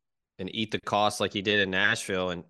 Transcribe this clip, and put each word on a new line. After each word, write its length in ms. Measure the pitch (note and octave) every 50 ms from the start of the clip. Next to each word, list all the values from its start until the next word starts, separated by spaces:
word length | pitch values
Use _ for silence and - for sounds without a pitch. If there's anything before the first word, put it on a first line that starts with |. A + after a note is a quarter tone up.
| _ _ _ _ _ _ _
and 160 | - F#2 F#2 -
eat 160 | A2+ A2+ -
the 100 | - F#2
cost 400 | - - - G#2 G#2+ G#2 - -
like 140 | G#2 F#2+ -
he 80 | G#2
did 180 | F#2 G#2+ G#2 G2+
in 120 | F#2+ F#2+
Nashville 580 | F#2 F#2+ G#2 A2 A2+ - - - F#2+ F#2 F#2 F2+
and, 140 | F2 F2 -